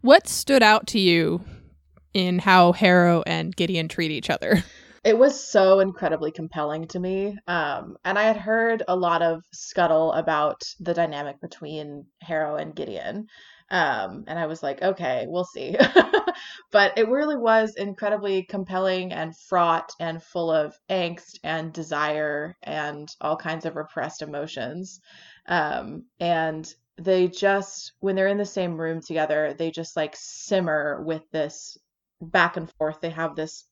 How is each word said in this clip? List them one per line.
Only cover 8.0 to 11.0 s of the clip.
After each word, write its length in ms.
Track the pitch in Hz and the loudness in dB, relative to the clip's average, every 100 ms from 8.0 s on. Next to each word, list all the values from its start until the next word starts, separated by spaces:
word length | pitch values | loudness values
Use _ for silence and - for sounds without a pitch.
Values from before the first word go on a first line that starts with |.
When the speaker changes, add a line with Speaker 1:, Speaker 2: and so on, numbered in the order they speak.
Speaker 2:
and 120 | 180 196 | -4 2
I 60 | |
had 140 | 220 214 | 2 0
heard 480 | 190 220 226 226 - | 0 0 2 0 -2
a 80 | |
lot 260 | 185 175 170 | 0 2 2
of 220 | 170 165 _ | 2 0 _
scuttle 600 | - - - 170 160 160 | -18 -8 0 2 4 2
about 500 | 156 165 151 147 - - - | 0 0 0 0 -2 -12 -10
the 160 | 175 | -6
dynamic 460 | 170 | -2